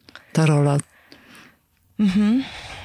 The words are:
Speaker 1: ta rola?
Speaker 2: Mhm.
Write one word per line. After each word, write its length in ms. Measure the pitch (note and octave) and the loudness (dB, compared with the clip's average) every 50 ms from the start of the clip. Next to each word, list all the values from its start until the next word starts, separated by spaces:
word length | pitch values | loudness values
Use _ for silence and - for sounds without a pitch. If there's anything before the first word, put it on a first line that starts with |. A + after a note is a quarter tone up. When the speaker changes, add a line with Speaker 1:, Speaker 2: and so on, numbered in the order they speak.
| _ - - - - _ - | _ -20 -20 -20 -20 _ -2
Speaker 1:
ta 140 | D#3 D#3+ | 0 2
rola? 320 | D#3 D3+ D3 C#3+ C#3+ C#3+ C#3+ - - _ _ _ _ - - _ - - - - - _ _ _ _ _ _ _ _ _ - | 4 4 2 2 2 0 -2 -4 -6 _ _ _ _ -20 -20 _ -20 -20 -20 -20 -20 _ _ _ _ _ _ _ _ _ -2
Speaker 2:
Mhm. 440 | G#3+ G3 F3+ G#3 G#3 G#3 A3+ C4+ C4+ - - - - - - - - | 0 2 2 2 2 2 0 0 -2 -4 -10 -16 -18 -18 -18 -8 -4